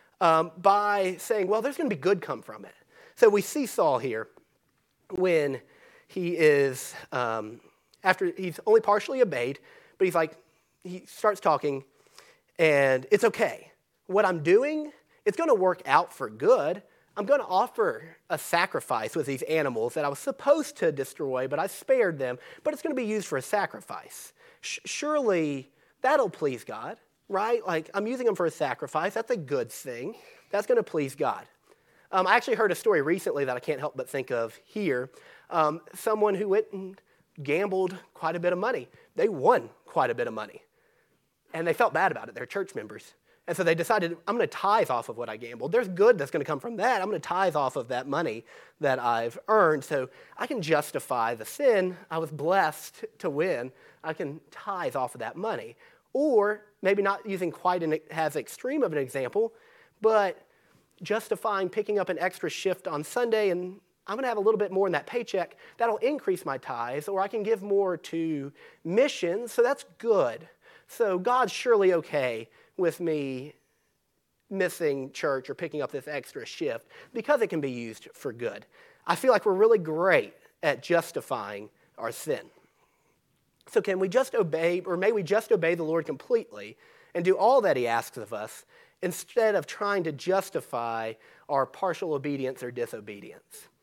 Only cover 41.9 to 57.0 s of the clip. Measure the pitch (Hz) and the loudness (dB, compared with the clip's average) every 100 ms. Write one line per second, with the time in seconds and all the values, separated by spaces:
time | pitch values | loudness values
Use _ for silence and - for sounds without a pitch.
41.9 | 151 185 117 110 117 123 196 185 113 104 | 2 0 -2 -10 -12 -8 -6 -6 -8 -10
42.9 | 107 - _ _ _ - 170 170 165 170 | -14 -20 _ _ _ -8 0 2 2 2
43.9 | 214 170 170 - 240 165 - 190 214 160 | 2 0 -4 -4 0 0 0 2 4 2
44.9 | 120 117 113 113 110 117 120 156 226 208 | 0 -4 -8 -8 -8 -12 -8 0 0 0
45.9 | 175 220 202 139 165 143 143 240 220 233 | 4 6 6 2 -4 -2 -4 -4 -2 0
46.9 | 220 190 180 - 180 190 151 131 143 120 | 0 -2 -4 -4 0 2 2 0 -2 -4
47.9 | 123 135 135 151 113 - - - - 147 | -6 -2 -2 -2 -6 -12 -20 -20 -2 0
48.9 | 131 120 117 117 - - 220 170 151 - | 2 2 0 -2 -4 2 6 6 4 0
49.9 | 143 127 - - - 254 254 156 151 - | -4 -4 -10 -16 -8 -6 -4 2 2 0
50.9 | 139 - 123 113 117 110 - 277 202 185 | -6 -4 -2 -2 -4 -8 0 4 4 2
51.9 | 175 - 160 156 147 156 190 160 - - | -4 -8 -6 -6 -4 0 2 2 -2 -14
52.9 | - - - 180 143 185 131 127 - - | -16 -18 -8 -4 -2 0 -2 -6 -12 -20
53.9 | _ 160 160 151 156 _ - 208 185 156 | _ -10 -6 -6 -10 _ -14 -8 -4 -4
54.9 | 135 123 127 113 151 220 151 113 - - | -2 -4 -6 -10 -6 -6 -6 -8 -18 -20
55.9 | _ _ 262 302 226 202 214 - - 190 | _ _ 0 4 4 4 0 -10 -4 0
56.9 | 202 | 2